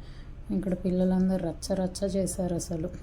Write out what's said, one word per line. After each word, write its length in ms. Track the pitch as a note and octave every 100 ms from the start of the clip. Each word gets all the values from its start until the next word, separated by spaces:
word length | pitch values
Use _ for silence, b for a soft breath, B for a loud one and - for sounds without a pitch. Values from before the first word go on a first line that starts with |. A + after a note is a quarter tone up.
| B B B - -
ఇక్కడ 220 | G3 F#3
పిల్లలందరూ 640 | F3+ F#3 F3+ F#3 F#3 F#3 F#3
రచ్చ 360 | E3 D3+ -
రచ్చ 320 | F#3+ F#3 - G3
చేశారు 480 | G3 F3+ - F3+
అసలు, 340 | E3+ - E3 F3 -